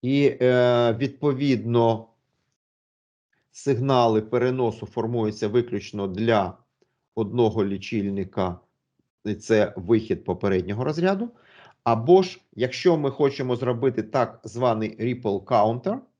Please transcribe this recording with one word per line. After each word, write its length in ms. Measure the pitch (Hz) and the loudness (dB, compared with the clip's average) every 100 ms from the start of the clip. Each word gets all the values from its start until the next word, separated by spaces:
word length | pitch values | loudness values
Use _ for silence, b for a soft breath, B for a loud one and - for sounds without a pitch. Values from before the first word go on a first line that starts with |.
І, 360 | 123 139 139 - | 0 4 2 4
е, 520 | 127 123 123 120 120 | 2 4 4 4 2
відповідно, 1120 | 110 135 - 147 131 143 123 110 117 117 110 - _ _ _ _ _ _ _ _ _ _ _ _ _ _ | 0 -4 -2 -2 0 0 0 0 2 4 2 -6 _ _ _ _ _ _ _ _ _ _ _ _ _ _
сигнали 720 | - - 123 135 127 117 110 | -10 -2 -2 2 4 4 2
переносу 640 | 107 123 123 127 117 - 101 | 0 0 0 0 -2 -4 -10
формуються 640 | - 113 120 110 107 107 | -6 -4 -2 -2 -2 0
виключно 600 | 120 120 101 101 104 98 | 0 0 -6 -8 -6 -6
для 500 | 92 113 110 92 - _ _ _ _ _ - | -2 2 2 0 -6 _ _ _ _ _ -8
одного 500 | 107 120 113 101 101 | -6 2 0 2 -2
лічильника, 960 | 98 95 113 98 98 95 - 92 87 _ _ _ _ _ _ 104 | -4 -6 -4 -4 -4 -6 -4 -4 -4 _ _ _ _ _ _ -8
і 100 | 107 | -8
це 380 | - 110 104 - | 0 2 2 -4
вихід 480 | 90 113 110 90 | 0 0 0 -6
попереднього 600 | - 90 101 95 87 104 | -4 -4 0 -2 -2 -6
розряду. 460 | 131 151 180 196 233 b b b b b | -4 -2 -2 -2 -6 b b b b b
Або 380 | - 113 117 185 | -2 -2 6 6
ж, 200 | 185 - _ - | 6 -6 _ -6
якщо 420 | 123 - 180 165 | -4 0 2 2
ми 140 | 143 | 0
хочемо 440 | - 143 139 131 123 | 0 -2 0 -4 -2
зробити 480 | 123 120 131 123 | -2 0 0 -2
так 360 | 107 135 113 - | -4 0 -2 -4
званий 540 | 113 117 127 110 110 107 | -14 -2 0 0 -4 -4
ripple 460 | 117 123 117 98 | -6 -4 -4 -4
counter 560 | 95 120 107 120 185 240 - | 0 2 2 0 -4 -6 -8